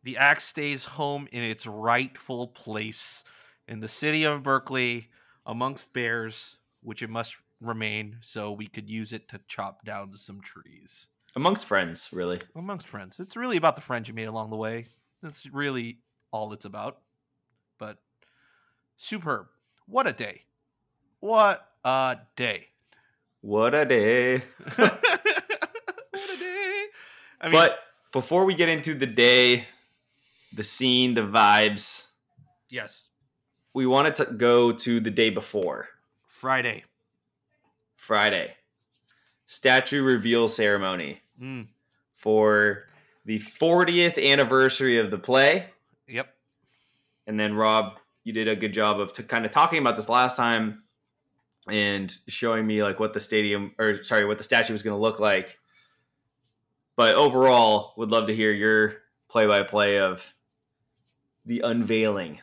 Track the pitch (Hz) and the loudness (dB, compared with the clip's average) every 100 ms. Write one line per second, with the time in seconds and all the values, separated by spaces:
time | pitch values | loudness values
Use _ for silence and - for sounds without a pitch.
0 | 131 127 139 151 - - 147 139 - - | -12 0 2 2 -4 -8 -8 -8 -12 -8
1 | 147 143 143 120 117 107 117 107 113 120 | -6 -6 -10 -8 -8 -8 -12 -6 -2 -2
2 | 131 131 - 123 123 - - 107 107 107 | -2 -12 -12 -10 -10 -14 -12 -10 -10 -10
3 | - - - _ _ _ - 113 110 - | -10 -12 -14 _ _ _ -16 -14 -10 -6
4 | 151 156 156 147 139 135 131 131 123 120 | -2 0 -2 -2 -2 -4 -2 -4 -4 -6
5 | 117 _ _ _ - 117 127 135 - 127 | -12 _ _ _ -14 -6 -6 -8 -12 -8
6 | 120 117 113 110 - _ _ _ 120 110 | -6 -6 -8 -14 -18 _ _ _ -18 -14
7 | 113 113 117 - _ _ 117 113 110 107 | -10 -10 -10 -14 _ _ -12 -8 -8 -8
8 | 107 117 - 113 104 104 107 - 104 110 | -12 -16 -16 -12 -12 -12 -14 -16 -12 -12
9 | 107 107 _ 101 _ - 98 98 110 104 | -10 -14 _ -20 _ -12 -12 -12 -16 -14
10 | 98 98 - 98 95 - _ - - - | -16 -20 -20 -20 -20 -20 _ -20 -20 -20
11 | - _ _ - 160 202 - 98 87 85 | -20 _ _ -2 -2 -2 -2 -2 -2 -8
12 | - 90 87 90 - 160 185 190 - 101 | -12 -8 -6 -6 -12 -16 -14 -14 -14 -18
13 | 95 - 185 233 247 196 160 147 - 123 | -18 -18 -16 -12 -6 0 0 -2 -8 -10
14 | 113 113 110 110 110 110 110 117 113 _ | -8 -12 -10 -10 -10 -8 -8 -10 -14 _
15 | _ _ 156 143 135 139 143 131 117 117 | _ _ -20 -18 -16 -8 -6 -6 -10 -14
16 | _ _ _ 110 107 104 104 104 107 - | _ _ _ -12 -10 -12 -16 -12 -12 -14
17 | _ _ _ _ _ _ _ _ 107 104 | _ _ _ _ _ _ _ _ -18 -18
18 | _ _ _ _ _ _ _ _ _ _ | _ _ _ _ _ _ _ _ _ _
19 | - 214 165 117 92 _ _ _ _ 226 | -12 -10 -6 -6 -8 _ _ _ _ -2
20 | 254 135 107 - _ _ _ _ _ _ | -2 -4 -10 -12 _ _ _ _ _ _
21 | _ _ 202 220 208 180 _ _ 123 131 | _ _ -2 2 4 2 _ _ -2 0
22 | 131 117 107 - 123 95 _ _ _ _ | 0 -4 -12 -8 -6 -6 _ _ _ _
23 | _ _ _ _ 104 104 117 143 143 123 | _ _ _ _ -2 2 2 2 4 4
24 | 104 123 127 127 - _ - - 214 - | 4 4 2 0 -4 _ -12 2 2 4
25 | 285 370 427 415 - 415 330 453 - 381 | 0 0 0 -2 -4 -8 -8 -10 -14 -16
26 | 539 392 392 370 359 370 392 403 415 - | -14 -12 -12 -10 -10 -8 -6 -8 -10 -16
27 | - - - _ 165 160 165 - - _ | -20 -20 -20 _ 2 4 4 2 -14 _
28 | _ 135 - 175 190 175 165 160 147 147 | _ -8 0 2 2 2 0 0 -4 -4
29 | 131 113 120 123 123 123 107 _ _ _ | -2 4 6 8 6 4 -2 _ _ _
30 | _ _ _ _ _ 104 104 - 131 123 | _ _ _ _ _ -8 -4 -2 2 2
31 | 127 117 104 110 104 104 107 104 - - | 2 0 0 4 6 6 4 0 -8 -10
32 | - _ _ _ _ _ _ 123 104 - | -14 _ _ _ _ _ _ -14 -12 -16
33 | - _ _ _ _ _ _ 135 127 135 | -20 _ _ _ _ _ _ -2 2 4
34 | 151 151 147 113 120 120 120 117 - 117 | 2 0 -4 0 4 6 4 2 -2 -2
35 | 110 104 113 98 - 104 90 65 - _ | -2 0 0 0 -6 -6 -4 -8 -14 _
36 | _ _ _ - 131 131 120 107 _ _ | _ _ _ -12 -4 -2 -2 -6 _ _
37 | _ _ _ _ _ _ _ _ _ _ | _ _ _ _ _ _ _ _ _ _
38 | - 107 107 95 - - _ _ _ _ | -2 2 2 0 -6 -12 _ _ _ _
39 | _ _ _ _ _ - 131 127 131 143 | _ _ _ _ _ -2 4 4 2 0
40 | 131 123 107 117 113 110 104 101 95 90 | 2 2 2 2 2 2 2 2 0 -4
41 | 73 73 _ _ 127 131 110 _ _ _ | -8 -12 _ _ -14 -14 -16 _ _ _
42 | _ _ 107 110 107 104 104 101 - _ | _ _ 0 4 4 4 2 0 -10 _
43 | _ _ - 107 - - 160 175 175 175 | _ _ -8 -8 -8 -2 2 4 4 4
44 | 170 165 139 139 123 131 131 127 131 117 | 2 2 2 4 4 4 2 2 2 2
45 | 104 98 - - 120 180 180 _ _ _ | 0 -4 0 4 4 4 -4 _ _ _
46 | _ 113 131 _ _ _ _ _ _ _ | _ -12 -12 _ _ _ _ _ _ _
47 | _ _ - 107 107 104 110 110 98 - | _ _ -10 -4 -2 2 4 4 0 -8
48 | _ _ 113 113 110 107 107 98 107 104 | _ _ -8 -4 -2 -2 -2 0 0 0
49 | 98 - 110 117 110 - 160 160 131 110 | -4 -8 -4 -4 0 2 2 2 0 -2
50 | 107 120 127 123 120 113 110 107 _ _ | 0 2 2 0 0 0 -2 -8 _ _
51 | _ _ _ _ _ _ - 107 101 98 | _ _ _ _ _ _ -6 -2 0 -2
52 | 95 - - - 120 113 110 107 104 95 | -6 -8 -10 -6 -2 -2 -2 0 -2 -2
53 | 107 104 - 110 104 101 98 - 110 101 | -4 -4 -2 0 0 -2 -6 -2 -2 -2
54 | - 110 104 107 110 120 113 110 107 101 | 0 0 0 -2 0 0 0 -4 -4 -2
55 | 110 110 104 95 95 - _ _ _ _ | -2 0 2 0 -2 -18 _ _ _ _
56 | _ _ _ _ _ _ _ _ _ - | _ _ _ _ _ _ _ _ _ 2
57 | 113 117 147 127 131 123 113 107 - - | 4 6 4 6 6 8 6 4 -2 -8
58 | 110 113 110 110 107 104 107 110 107 - | 0 0 0 0 2 2 4 4 2 0
59 | _ _ _ 117 107 101 98 104 101 101 | _ _ _ 2 4 4 2 2 2 4
60 | 95 92 - _ _ _ _ _ _ _ | 2 -2 -14 _ _ _ _ _ _ _
61 | _ _ _ _ - 117 117 117 107 110 | _ _ _ _ -8 -4 -2 -2 0 0
62 | 110 101 85 73 | 0 -2 -8 -14